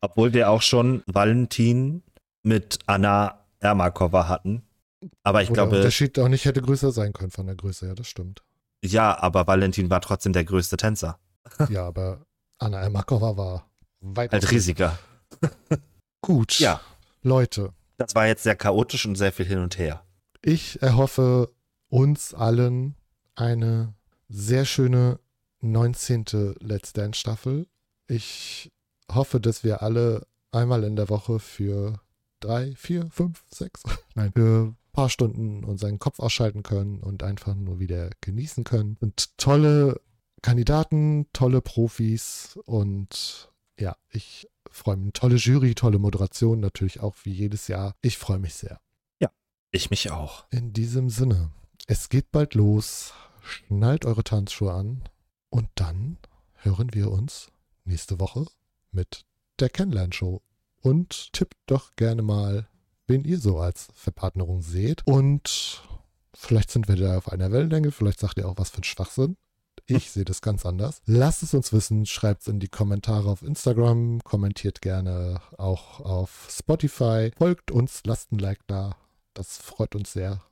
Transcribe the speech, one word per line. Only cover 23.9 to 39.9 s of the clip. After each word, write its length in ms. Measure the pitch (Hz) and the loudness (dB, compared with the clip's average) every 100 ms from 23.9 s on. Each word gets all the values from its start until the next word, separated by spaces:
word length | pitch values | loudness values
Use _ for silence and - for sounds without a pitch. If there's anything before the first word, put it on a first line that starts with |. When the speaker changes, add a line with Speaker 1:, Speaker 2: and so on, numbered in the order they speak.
| 104 _ _ _ | -8 _ _ _
Speaker 2:
sehr 360 | 104 101 127 135 | -10 0 2 2
schöne 540 | - 131 123 123 123 _ _ _ _ | 2 4 4 4 0 _ _ _ _
neunzehnte 920 | 113 110 120 120 - 120 110 107 101 95 | 0 2 2 0 -2 -2 0 -2 -2 -4
Let's 340 | 107 104 - | -6 -6 -6
Dance 260 | - 104 110 | -6 -4 -4
Staffel. 480 | - 110 - 139 175 _ _ _ _ | -6 -6 -4 -4 -6 _ _ _ _
Ich 640 | 117 107 - - - - _ _ _ _ | -6 -6 -14 -14 -14 -18 _ _ _ _
hoffe, 280 | 101 135 127 | -2 0 0
dass 240 | 113 113 | 0 0
wir 180 | 113 107 | -2 -2
alle 460 | 107 113 120 110 - _ _ | 0 0 0 -2 -6 _ _
einmal 320 | 120 120 123 | -2 2 2
in 120 | 107 107 | 0 -2
der 140 | 101 | -2
Woche 300 | 104 - 113 | -2 -2 -4
für 600 | - - 101 101 101 107 _ _ _ _ | -4 -6 -4 -2 -4 -8 _ _ _ _
drei, 340 | 107 117 131 131 | -4 -4 -4 -10
vier, 320 | - 175 165 | -6 -4 -4
fünf, 340 | - 175 165 _ | -2 -4 -4 _
sechs, 340 | - 185 - | -14 -14 -12
<laughs> 320 | - - _ - | -6 -6 _ -4
nein, 160 | 104 107 | 0 4
für 300 | 113 113 110 | 4 4 2
ein 100 | 110 _ | -6 _
paar 180 | - 131 | -2 -2
Stunden 540 | - 120 110 110 104 | 2 -2 0 -6 -6
unseren 340 | 104 98 104 104 | -8 -6 -4 -4
Kopf 200 | - - | -4 -4
ausschalten 420 | 117 - 113 104 | -4 0 -2 -2
können 360 | 101 101 98 98 | -4 -2 -2 -6
und 240 | 95 98 | -8 -8
einfach 320 | 92 98 - 98 | -6 -6 -6 -6
nur 240 | 87 92 | -6 -6
wieder 300 | 92 87 85 - | -4 -4 -6 -10
genießen 420 | - 98 151 - 117 | -8 -6 -6 -8 -2
können. 320 | 117 107 107 | 0 -2 -2
Und 380 | 107 - - _ | -4 -4 -8 _
tolle 640 | - 143 151 147 143 | 4 6 6 6 4